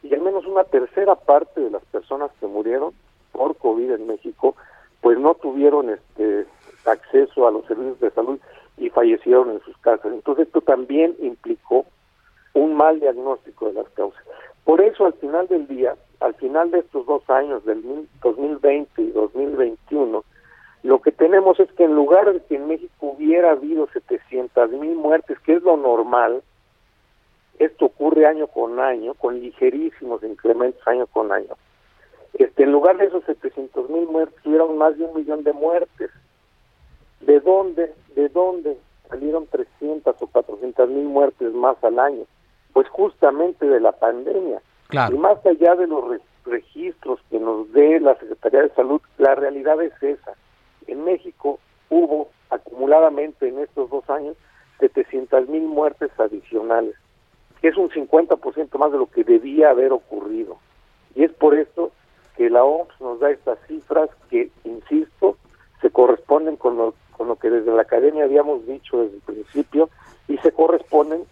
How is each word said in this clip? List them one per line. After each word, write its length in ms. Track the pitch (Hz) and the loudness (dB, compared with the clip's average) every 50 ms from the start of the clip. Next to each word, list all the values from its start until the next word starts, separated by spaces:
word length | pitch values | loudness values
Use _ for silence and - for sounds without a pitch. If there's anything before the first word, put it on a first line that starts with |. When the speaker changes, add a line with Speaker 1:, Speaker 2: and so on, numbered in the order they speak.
Speaker 1:
y 120 | - 143 143 | -4 -4 -4
al 60 | 147 | -2
menos 260 | 170 190 196 190 180 | -2 -4 -4 -4 -6
una 180 | 185 196 190 185 | -2 0 0 0
tercera 500 | - - 135 123 - - 190 202 196 185 | 2 0 -2 -2 -2 -4 -2 2 2 0
parte 480 | - - - 143 151 165 _ _ 165 | 0 2 4 4 4 2 _ _ -6
de 80 | 139 110 | -6 -4
las 120 | 104 95 _ | -6 -10 _
personas 440 | _ - 104 - _ 139 139 147 143 _ _ | _ -10 -10 -8 _ -8 -8 -8 -10 _ _
que 80 | - | -12
murieron 460 | 101 101 104 107 113 120 135 143 170 - _ _ _ _ _ _ _ | -8 -8 -6 -4 -4 -4 -4 -4 -6 -10 _ _ _ _ _ _ _
por 240 | - - 131 147 - | -6 -4 -4 -4 -4
covid 340 | _ - 120 110 117 123 127 | _ -2 -2 0 0 -2 -2
en 160 | 123 110 110 | -4 -4 -4
México, 480 | 113 110 - _ 117 110 _ - 135 - _ - - _ _ _ _ _ _ | -8 -10 -8 _ -16 -10 _ -2 -2 -2 _ -20 -20 _ _ _ _ _ _
pues 180 | - 120 117 120 | 2 2 2 4
no 160 | 139 156 170 | 2 0 0
tuvieron, 540 | - - 147 131 139 143 147 143 147 135 117 | 0 -4 -6 -2 4 4 4 4 4 0 -2
este, 580 | 104 - _ _ _ - 107 107 101 104 98 - _ _ _ - _ _ _ | -6 -8 _ _ _ -4 -2 -2 -2 -2 -6 -8 _ _ _ -20 _ _ _
acceso 640 | 120 110 - - - - 135 135 - _ 139 123 117 | -2 -2 -2 -4 0 2 2 2 2 _ 2 2 2
a 20 | |
los 140 | 107 113 - | 2 -2 -6
servicios 320 | - 113 110 127 131 127 _ | -8 -8 -6 -6 -10 -6 _
de 120 | 120 104 | -4 -2
salud 280 | - 113 117 123 139 143 _ - - - _ _ _ | -2 -4 -4 -4 -6 -10 _ -20 -20 -20 _ _ _
y 140 | - 123 120 | -10 -10 -2
fallecieron 600 | - 123 117 113 113 - - 120 123 127 123 117 | 0 2 4 4 2 0 2 4 4 4 4 2
en 100 | 110 98 | -4 -10
sus 140 | _ - 98 _ | _ -16 -20 _
casas. 340 | _ 117 113 107 - 107 | _ 0 0 0 -2 -8
Entonces 340 | 120 110 - 151 139 143 165 | -10 -6 -6 -4 -2 -2 -2
esto 140 | 160 - 165 | 0 -2 -2
también 560 | - - 135 127 127 123 139 151 160 165 170 - | 2 2 0 0 -2 -4 0 0 0 0 -2 -6
implicó 680 | - 127 120 _ - - - _ _ - 123 127 - _ _ _ _ _ _ _ _ _ _ _ _ _ | -10 -10 -10 _ -8 -8 -8 _ _ -2 -2 -2 -2 _ _ _ _ _ _ _ _ _ _ _ _ _
un 220 | _ 143 147 160 156 | _ 0 0 2 2
mal 260 | 147 151 160 160 156 | 4 4 4 4 2
diagnóstico 680 | 147 139 120 123 127 135 131 - _ - _ _ 113 107 | 0 -2 -2 -2 -6 -8 -8 -8 _ -20 _ _ -8 -8
de 60 | 95 | -6
las 140 | 107 - - | -8 -10 -10
causas. 320 | _ - 98 98 _ - _ - - - - - _ _ _ | _ -8 -8 -8 _ -16 _ -20 -20 -20 -20 -20 _ _ _
Por 160 | - - - | 2 4 4
eso 260 | 196 220 208 - 202 | 4 2 2 2 0
al 80 | 175 160 | 0 0
final 340 | - - 143 151 170 185 185 | -4 -10 -6 -4 -4 -2 0
del 180 | 185 165 147 | -2 -2 -2
día, 300 | 135 139 123 127 120 - _ _ _ _ _ | -6 -6 -4 -4 -4 -4 _ _ _ _ _
al 140 | - 123 - | -4 -4 -4
final 360 | _ 139 127 139 160 170 170 | _ -8 -4 -2 -2 -2 0
de 100 | 170 175 | -2 -2
estos 260 | 165 _ - 139 123 | -4 _ -10 -10 -4
dos 220 | 123 147 143 _ - | -4 -4 -4 _ 0
años, 360 | 127 135 143 147 135 110 101 | 0 0 0 -2 -6 -6 -4
del 180 | 110 107 113 | -6 -6 -6
mil, 260 | 110 127 135 151 156 _ _ _ | -6 -10 -12 -12 -12 _ _ _
dos 140 | - 123 107 123 | -4 -4 -2 -2
mil 180 | 143 147 151 139 | -6 -6 -6 0
veinte 440 | - 143 139 147 143 _ _ - | 0 0 0 0 -4 _ _ -6
y 80 | 165 - | -6 -4
dos 240 | - 110 107 104 - | -2 -4 -4 -4 -4
mil 220 | 127 139 143 147 | -6 -6 -4 -2
veintiuno, 680 | 135 131 117 113 _ _ _ 147 147 135 113 110 110 - _ _ _ _ _ - _ - - _ _ | -2 -2 -2 -4 _ _ _ -4 -4 -2 -2 -4 -8 -8 _ _ _ _ _ -20 _ -20 -20 _ _
lo 180 | - 131 135 131 | 0 2 2 4
que 120 | - 156 | 2 0
tenemos 460 | - - 160 160 196 190 190 190 175 - | 2 2 2 4 4 4 4 4 4 4
es 100 | 190 - | 2 0
que 120 | - - 175 | 4 2 2
en 100 | 160 151 | 4 4
lugar 380 | 151 143 143 170 190 208 208 | 2 4 6 4 6 6 4
de 100 | 190 170 - | 0 0 -4
que 120 | _ 151 | _ -8
en 120 | 139 143 151 | -6 -4 -6
México 460 | 160 156 180 - _ _ - 143 135 | -8 -8 -8 -18 _ _ -10 -10 -8
hubiera 360 | 143 151 151 165 175 175 170 | -2 0 2 2 4 4 4
habido 360 | 156 135 139 151 165 156 151 - | 2 2 -2 -6 -4 -4 -4 -4
setecientas 800 | - 127 _ - 123 - _ _ 127 127 127 120 _ 123 120 113 | -6 -12 _ -8 -8 -8 _ _ -8 -8 -8 -2 _ 2 2 2
mil 240 | 123 139 147 156 170 | 0 -6 -6 -6 -6
muertes, 420 | 160 151 151 156 165 - - 139 - | -4 0 0 0 0 0 -6 -12 -8
que 140 | _ - 160 | _ 0 0
es 80 | 175 | 2
lo 140 | 175 185 165 | 4 2 2
normal, 680 | 151 139 127 117 113 113 120 120 120 117 113 120 131 _ _ _ _ _ _ _ _ _ _ _ _ _ _ _ _ _ _ _ _ _ _ _ _ | 2 2 0 0 0 0 0 0 2 2 0 -2 -4 _ _ _ _ _ _ _ _ _ _ _ _ _ _ _ _ _ _ _ _ _ _ _ _
esto 280 | - 160 - - 156 | -2 -2 0 0 -2
ocurre 400 | 131 _ _ 143 156 160 156 156 | -2 _ _ -2 0 4 6 4
año 220 | 151 160 156 151 - | 4 4 0 -6 -6
con 320 | - 120 117 113 120 123 | -4 -6 -6 -4 -4 -2
año, 340 | 131 131 127 113 110 120 - | -2 -2 -2 -4 -6 -10 -10
con 240 | _ - 120 123 123 | _ -6 -6 -6 -6
ligerísimos 840 | 120 123 - - 131 127 123 143 160 165 - - 139 123 117 107 107 | -12 -14 -4 0 0 0 0 0 -6 -8 -8 -10 -10 -10 -10 -8 -8
incrementos 580 | 110 104 - - 117 113 117 123 127 127 - - | -12 -12 -4 0 0 0 2 0 -4 -4 -4 -4
año 200 | 113 120 127 120 | -2 -2 -2 -4
con 240 | - _ 113 110 104 | -4 _ -4 -2 -2
año. 260 | 98 98 98 - - _ _ _ _ _ _ _ _ _ _ _ _ _ - _ | -4 -4 -6 -8 -16 _ _ _ _ _ _ _ _ _ _ _ _ _ -20 _
Este, 320 | - - 135 - _ - 135 | 0 0 0 0 _ 2 2
en 80 | 139 | 4
lugar 240 | 143 147 147 180 185 | 4 4 4 4 4
de 100 | 185 196 | 4 0
esos 160 | 185 175 180 - | 0 0 -4 -6
setecientos 640 | - 151 _ - - _ 143 135 131 _ 135 127 131 | -6 -8 _ -8 -10 _ -10 -14 -10 _ -10 -8 -6
mil 200 | 156 165 170 160 | -6 -6 -6 -4
muertes, 340 | 160 160 160 156 _ _ | -2 -4 -4 -4 _ _
tuvieron 340 | _ 151 151 160 165 160 156 | _ 0 2 2 2 0 0
más 220 | 151 156 156 151 147 | 0 0 0 0 0
de 60 | 165 | -8
un 100 | 165 160 | -6 -6
millón 300 | 160 147 143 151 151 147 | -8 -6 -6 -8 -4 -2
de 80 | 147 | -4
muertes. 580 | 143 143 151 160 170 175 170 _ _ _ 143 - _ _ _ _ _ _ _ _ _ _ _ _ _ _ _ _ - _ _ _ _ _ | -2 -2 -2 -2 0 -2 -2 _ _ _ -14 -14 _ _ _ _ _ _ _ _ _ _ _ _ _ _ _ _ -20 _ _ _ _ _
¿De 180 | - - 147 143 | 2 4 4 4
dónde, 560 | 139 185 - 190 190 - 165 160 170 156 156 _ _ _ - | 6 4 2 2 0 -2 -4 -4 -4 -4 -6 _ _ _ -4
de 120 | 139 143 143 | -2 -2 0
dónde 480 | - 175 180 185 185 175 156 151 143 - _ _ _ _ _ _ | 0 0 0 0 -2 -4 -6 -8 -8 -8 _ _ _ _ _ _
salieron 380 | 131 127 143 151 156 165 156 | -12 -8 -6 -6 -6 -6 -6
trescientas 680 | _ - 135 - _ _ _ 147 147 156 151 _ 135 123 _ | _ -6 -6 -6 _ _ _ -8 -8 -8 -4 _ -4 -4 _
o 60 | 123 | -10
cuatrocientas 600 | - _ 120 - - 107 101 120 127 120 - 127 123 | -2 _ -2 -2 -2 -10 -10 -10 -8 -2 0 0 0
mil 160 | 135 139 147 | 0 -6 -6
muertes 480 | 147 139 143 143 135 - _ 127 117 113 | -2 0 0 0 0 0 _ -8 -6 -4
más 220 | 123 123 131 131 - - | 0 0 -2 -2 0 -2
al 160 | 113 117 120 | -2 0 0
año? 240 | 131 143 143 113 104 _ _ _ _ _ _ _ _ _ | 0 -2 -2 -6 -14 _ _ _ _ _ _ _ _ _
Pues 160 | _ 131 135 - | _ 0 0 0
justamente 760 | - - 196 202 _ _ - 143 139 143 170 185 175 _ 151 | -2 -2 -2 -2 _ _ 2 2 2 2 -2 -2 -2 _ 0
de 120 | 143 135 117 | 2 2 4
la 140 | 113 107 | 2 0
pandemia. 680 | - - - 117 117 120 131 156 - 196 185 160 107 101 _ _ _ _ _ _ | 0 0 -2 -2 -2 -4 -6 -4 -4 -4 -4 -4 -8 -8 _ _ _ _ _ _
Speaker 2:
Claro. 260 | - 139 123 107 123 | -2 -2 0 0 0
Speaker 1:
Y 40 | 143 | 0
más 200 | 165 196 208 208 - | 2 2 2 2 2
allá 300 | 196 170 156 170 170 180 | 0 2 4 4 4 4
de 100 | 180 185 | 4 2
los 220 | 165 156 143 117 117 | -2 -2 -6 -4 -6
re-, 120 | 123 104 _ _ _ _ _ | -8 -8 _ _ _ _ _
registros 760 | 127 120 117 - _ _ 147 170 185 160 _ - 135 127 - _ _ | -8 -8 -8 -8 _ _ -12 -12 -12 -12 _ -8 -8 -8 -8 _ _
que 80 | - 113 | -6 -6
nos 340 | 113 113 110 107 110 107 | -4 -4 -6 -6 -8 0
dé 280 | 113 143 147 151 160 160 | 4 4 4 6 4 4
la 180 | 147 139 127 - | 4 2 2 2
Secretaría 440 | - 107 110 _ - 110 120 135 | -4 -14 -14 _ -4 0 2 2
de 120 | 127 107 - | 2 2 0
Salud, 260 | - 127 127 143 156 _ _ _ | -2 0 0 -2 -4 _ _ _
la 200 | - 135 135 135 | 2 2 2 2
realidad 440 | 131 139 135 143 139 135 151 156 156 | 2 -2 -6 -6 -4 -2 -2 0 0
es 120 | 170 - _ _ | -2 -6 _ _
esa. 320 | - 143 143 - _ - 101 _ _ _ _ _ _ _ _ _ - - | -6 -6 -6 -6 _ -20 -20 _ _ _ _ _ _ _ _ _ -16 -14
En 160 | 123 139 156 | -12 -8 -4
México 560 | 175 185 - _ - _ _ - 143 - - _ _ _ _ _ _ | -4 -4 -4 _ -18 _ _ -6 -6 -6 -6 _ _ _ _ _ _
hubo 420 | 156 165 170 147 151 - 147 - _ _ _ _ | 2 2 2 2 0 -4 -4 -8 _ _ _ _
acumuladamente 960 | 127 120 _ - 120 127 131 139 151 160 160 156 147 143 147 156 151 _ 139 127 | -8 -8 _ -16 -8 -4 2 4 6 6 6 4 2 0 -8 -8 -6 _ -6 -6
en 120 | 127 135 | -4 -6
estos 280 | 147 - _ 143 131 123 | -10 -8 _ -8 -8 -6
dos 200 | 135 139 - - | -6 -10 -6 -6
años 260 | 139 139 143 147 160 _ _ _ _ _ _ _ _ _ | -6 -6 -6 -12 -14 _ _ _ _ _ _ _ _ _
setecientas 680 | 135 127 _ - - - - 131 127 - - 131 127 131 | -2 0 _ -2 -4 -4 -6 -8 -4 0 0 0 0 0
mil 140 | 151 160 | -4 -4
muertes 480 | 160 156 151 147 151 147 143 _ - 139 _ - | -4 -2 -2 0 0 -2 -2 _ -8 -8 _ -4
adicionales, 800 | 113 107 110 101 _ - 113 110 110 117 113 113 113 110 107 _ _ _ _ _ _ _ _ _ _ _ _ _ | -4 -4 -4 -10 _ -6 -6 -6 -2 0 0 0 0 -4 -8 _ _ _ _ _ _ _ _ _ _ _ _ _
que 60 | - 160 | 0 0
es 80 | 160 | 2
un 140 | 196 185 170 | 2 -2 -2
cincuenta 440 | - 160 135 - - 160 170 170 180 | -4 -8 -4 2 2 2 4 2 -2
por 200 | - - 135 - | -2 -2 -8 -8
ciento 220 | 151 156 139 - | -8 -8 -8 -2
más 140 | 135 147 151 | -2 0 0
de 80 | 143 135 | 0 -2
lo 80 | 127 | -4
que 160 | - _ 123 | -2 _ -4
debía 480 | 113 - 180 113 117 139 139 156 156 147 | 2 4 2 2 2 0 2 4 4 4
haber 220 | 131 120 131 135 | 4 4 2 0
ocurrido. 680 | 135 117 _ _ 107 101 101 104 110 113 110 95 87 _ _ _ _ _ _ _ _ _ _ _ _ | 0 -2 _ _ -12 -12 -10 -8 -8 -8 -8 -10 -14 _ _ _ _ _ _ _ _ _ _ _ _
Y 80 | 127 | 0
es 100 | 151 160 | 0 0
por 240 | - _ 151 151 147 | 2 _ 4 4 4
esto 360 | 151 147 _ _ 170 170 - _ _ _ _ _ _ _ _ _ | 4 0 _ _ -8 -8 -8 _ _ _ _ _ _ _ _ _
que 140 | - 120 117 | -2 0 2
la 140 | 120 120 127 | 4 4 4
oms 280 | 139 151 165 175 - _ _ | 4 2 0 -6 -10 _ _
nos 200 | 131 123 120 117 | -12 -12 -6 -2
da 100 | 139 147 | -2 -2
estas 260 | 143 - _ 135 113 - _ - | -2 -2 _ -6 -6 -6 _ -14
cifras 420 | 156 156 _ _ 147 156 156 156 - _ _ _ | -14 -14 _ _ 0 0 0 -2 -6 _ _ _
que, 220 | - 117 - - _ _ _ | -2 -2 -2 -4 _ _ _
insisto, 760 | 113 117 113 - - 151 156 156 _ _ _ 196 - - _ _ _ _ _ _ _ _ _ | -16 -16 -16 -8 -2 -2 -2 -2 _ _ _ 0 0 0 _ _ _ _ _ _ _ _ _
se 100 | - 113 | -2 0
corresponden 640 | - - 123 123 120 - - - 147 156 160 156 151 | 4 4 4 4 4 0 0 0 0 2 2 -2 -6
con 200 | - - 127 120 | -2 -4 -4 -2
lo, 180 | 117 117 110 - _ _ _ _ | 0 -2 -4 -4 _ _ _ _
con 120 | - 113 120 | -10 -6 -6
lo 80 | 117 | -6
que 120 | _ - 113 | _ -2 0
desde 240 | 120 117 107 117 | 0 0 0 2
la 100 | 113 113 | 2 2
academia 420 | 110 - 123 117 131 147 156 151 147 | 2 2 0 2 2 2 2 2 0
habíamos 420 | 135 139 147 147 151 147 123 113 | 2 2 2 2 2 -4 -6 -6
dicho 340 | 117 135 139 _ - - 123 | -12 -14 -14 _ -6 -4 -2
desde 140 | 117 104 98 | -2 -4 -6
el 80 | 104 | -14
principio 680 | _ - 104 107 104 _ - 143 143 _ - 147 160 160 _ _ - - - _ _ | _ -14 -14 -14 -14 _ -6 -6 -6 _ 0 0 0 0 _ _ -20 -20 -20 _ _
y 100 | - 190 - | -8 -8 0
se 120 | - 165 | 0 0
corresponden 720 | - - 160 - - - - _ 151 151 151 156 156 170 185 _ | 2 4 2 2 2 0 -2 _ 2 2 2 2 -2 -8 -8 _